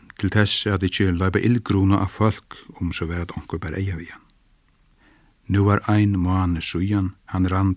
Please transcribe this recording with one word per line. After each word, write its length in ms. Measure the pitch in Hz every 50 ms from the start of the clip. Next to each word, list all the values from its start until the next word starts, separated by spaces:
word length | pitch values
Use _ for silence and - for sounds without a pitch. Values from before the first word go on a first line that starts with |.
| - - -
til 140 | - - 92 -
þess 320 | 110 104 - - - - 104
að 180 | 101 90 95
ikkje 240 | 90 - - 101 92 87
laupa 280 | 85 92 95 90 -
illgrúna 600 | - 113 120 120 - - 101 98 98 98 101 95
af 140 | 95 - -
fólk 400 | - 107 110 104 - - _ - - - - - -
um 120 | 90 85 82
svo 160 | - 85 82
verið 180 | 85 87 87
að 80 | - - 87
onkur 200 | - - - 85
ber 160 | - 85 -
eiga 200 | 95 98 98 90 80
við 140 | 87 - -
hann. 100 | - _ _ _ _ _ _ _ _ _ _ _ _ _ _ _ _ _ _ _ _ _ _ _ _ _
Nú 160 | - 92 98 98 101
var 140 | 101 104 -
ein 300 | - 104 104 104 101 101 92
mánu 420 | 87 92 92 95 92 90 82 82
síðan 520 | 85 - - 85 95 98 104 101 95 92 - _ _ -
hann 160 | - 95 92
rann 280 | 90 92 95 98 98 95